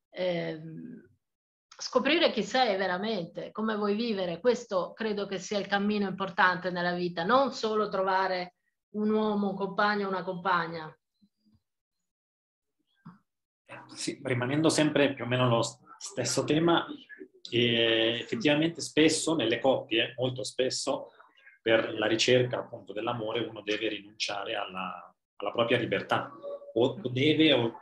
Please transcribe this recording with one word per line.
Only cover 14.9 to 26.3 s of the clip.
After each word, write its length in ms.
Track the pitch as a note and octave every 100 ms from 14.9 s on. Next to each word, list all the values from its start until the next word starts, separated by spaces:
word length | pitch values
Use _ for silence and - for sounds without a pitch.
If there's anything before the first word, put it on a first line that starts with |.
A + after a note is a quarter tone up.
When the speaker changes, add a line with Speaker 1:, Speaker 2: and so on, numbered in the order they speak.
| C#3+ C#3 C#3
Speaker 2:
più 80 |
o 40 | A#2
meno 220 | B2+ B2+
lo 140 | A#2
s-, 160 | A2 - - -
stesso 460 | - - B2 -
tema, 420 | C3 D3+ E3+ E3 - - - - - _ -
eh, 720 | A#2+ A#2+ A#2 A#2 A2+ A2+ A#2
effettivamente 640 | A2+ A#2+ D3 D3 E3 E3
spesso 540 | B2+ - D#3 D#3 - D#3
nelle 240 | A2 A2+
coppie, 540 | C3+ B2 - A2+ A#2+ -
molto 260 | B2+ B2
spesso, 680 | G#2+ - B2+ - - C#3 - - - _ - -
per 320 | - A2+ A#2 A2
la 80 | G#2+
ricerca 540 | A2+ - B2 B2+ -
appunto 340 | - A2+ G2+
dell'amore 460 | G2 A#2 A#2+ G#2+ A#2
uno 220 | A2 A2
deve 260 | G2+ G#2 A2
rinunciare 680 | G#2 G2+ G#2+ - G2+ G2+ G#2+
alla, 580 | G2 F#2 F2+ F2+ F2 _ _ -
alla 140 | G2+
propria 280 | A#2 A#2+ B2
libertà, 520 | G#2 F#2+ - A#2 -